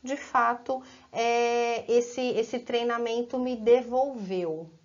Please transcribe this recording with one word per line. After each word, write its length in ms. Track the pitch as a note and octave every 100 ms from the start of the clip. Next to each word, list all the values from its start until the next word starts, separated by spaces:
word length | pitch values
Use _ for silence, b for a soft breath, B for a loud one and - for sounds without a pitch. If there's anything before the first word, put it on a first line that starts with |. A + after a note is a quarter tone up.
de 140 | B3+ C#4+
fato, 640 | - B3+ A#3 A#3+ - C4 B B B
é, 800 | - A#3 A#3 A#3+ A#3+ A#3 A#3 -
esse, 300 | A#3+ A#3+ -
esse 380 | B3+ A3 A3+ B3
treinamento 800 | - A#3+ A#3+ A#3 A#3 A#3 A#3+ B3+
me 160 | B3+
devolveu, 1160 | A#3+ A3 B3 A#3+ B3 C#4 B3 F#3 F#3 E3+ D#3+ D#3+ -